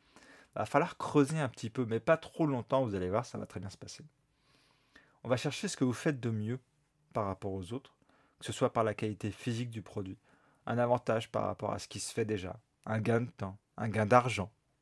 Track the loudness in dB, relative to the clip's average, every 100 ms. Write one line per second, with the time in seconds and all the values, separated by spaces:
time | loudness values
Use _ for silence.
0 | _ -20 -20 -20 -10 -6 2 2 2 -2
1 | 2 4 4 2 -2 -4 -6 -4 -2 0
2 | 2 2 0 0 2 2 2 2 2 0
3 | 2 0 0 -8 -10 -8 -10 -12 -16 -16
4 | -18 _ _ _ _ _ _ _ _ -20
5 | _ _ 0 2 2 -2 -6 0 0 2
6 | 0 0 -2 -2 -2 -6 -10 _ _ _
7 | _ -4 -2 -4 -4 -6 -8 -10 -12 _
8 | _ _ _ _ -10 0 2 4 2 2
9 | -4 -2 -6 -4 -4 -4 -6 -8 -8 -8
10 | -8 -12 _ _ _ _ -2 2 4 4
11 | 4 0 0 -2 -2 -2 -2 -2 -6 -8
12 | -6 -2 0 -2 -4 -10 _ _ -2 0
13 | 4 2 2 -6 -10 -10 _ -6 -2 0
14 | 6 6 4 -2 -6 -10 _ _